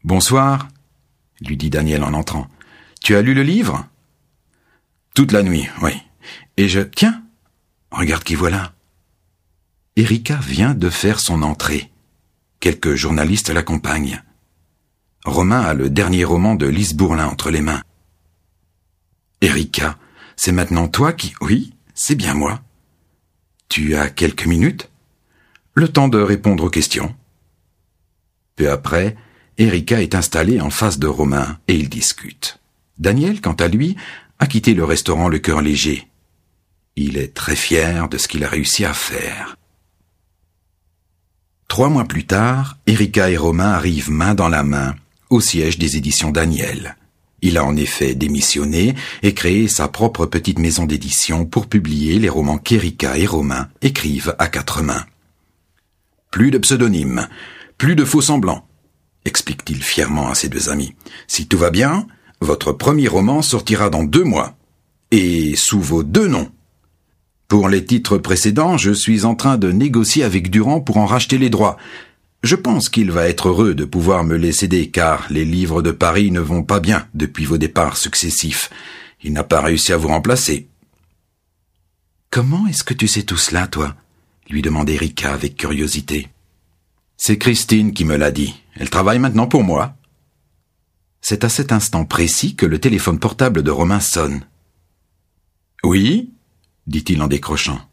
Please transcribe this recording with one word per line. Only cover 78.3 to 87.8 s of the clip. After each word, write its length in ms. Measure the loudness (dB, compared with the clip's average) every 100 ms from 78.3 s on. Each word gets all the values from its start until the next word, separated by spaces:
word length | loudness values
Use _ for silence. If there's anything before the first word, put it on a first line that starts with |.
| -4 -4 -4 -8 -12 -20 -20 -20 _
Il 120 | -6
n'a 100 | -4
pas 180 | 0 2
réussi 300 | 2 0 2
à 60 | 0
vous 100 | 0
remplacer. » « 640 | 0 2 0 0 -4 -6 _ _ _ _ _ _ _ _ _ _ _ _ _ _ _ _
Comment 340 | -2 0 2 0
est-ce 180 | -2 -4
que 80 |
tu 140 | -2 0
sais 160 | 0
tout 140 | -2 -2
cela, 300 | -2 -2 -2
toi ? » 280 | -4 -6 -6 _ _ _ _ _
lui 140 | -4
demande 260 | -2 0 0
Erika 440 | -2 -2 -4 -4
avec 220 | -4 -6 -6
curiosité. « 760 | -6 -4 -4 -4 -4 -6 -8 _ _ _ _ _ _ _ _ _
C'est 200 | 0 2
Christine 560 | 2 0 4 4